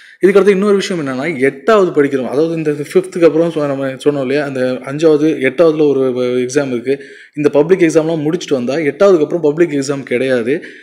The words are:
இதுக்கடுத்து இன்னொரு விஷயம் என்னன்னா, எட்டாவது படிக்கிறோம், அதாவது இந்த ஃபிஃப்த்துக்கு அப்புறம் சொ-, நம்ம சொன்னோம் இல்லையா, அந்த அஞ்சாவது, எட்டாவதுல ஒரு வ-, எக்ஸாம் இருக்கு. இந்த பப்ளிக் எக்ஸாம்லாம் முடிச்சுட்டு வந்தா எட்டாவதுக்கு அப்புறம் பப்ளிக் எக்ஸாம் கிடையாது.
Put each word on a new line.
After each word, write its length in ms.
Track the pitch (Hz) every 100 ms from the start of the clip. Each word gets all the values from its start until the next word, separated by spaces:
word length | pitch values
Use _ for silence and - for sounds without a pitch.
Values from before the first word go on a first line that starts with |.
| - - 185
இதுக்கடுத்து 220 | 196 196
இன்னொரு 260 | 190 208
விஷயம் 320 | 202 180 180 139
என்னன்னா, 320 | 127 151 143
எட்டாவது 640 | 135 139 - 220 180 151
படிக்கிறோம், 240 | 139 131 117
அதாவது 280 | 127 165
இந்த 160 | 165 151
ஃபிஃப்த்துக்கு 540 | 147 143 185 180 185
அப்புறம் 240 | 165 156 170
சொ-, 180 | 160 143
நம்ம 200 | 135 135
சொன்னோம் 340 | 127 147 143
இல்லையா, 240 | 131 143
அந்த 340 | 143 131 127 127
அஞ்சாவது, 420 | - 143 160 147 156
எட்டாவதுல 640 | 143 131 131 165 151 151
ஒரு 120 | 135
வ-, 460 | 131 123 123 123 123
எக்ஸாம் 260 | 139 135
இருக்கு. 320 | 123 123 139 - - -
இந்த 140 | 147 147
பப்ளிக் 320 | 143 156 185
எக்ஸாம்லாம் 480 | 165 156 156 165 147
முடிச்சுட்டு 240 | 175 -
வந்தா 220 | 135 123
எட்டாவதுக்கு 480 | 147 147 - 202 175
அப்புறம் 180 | 147 170
பப்ளிக் 320 | 156 151 170
எக்ஸாம் 300 | 143 135 139
கிடையாது. 600 | - 123 131 127 113 160 - -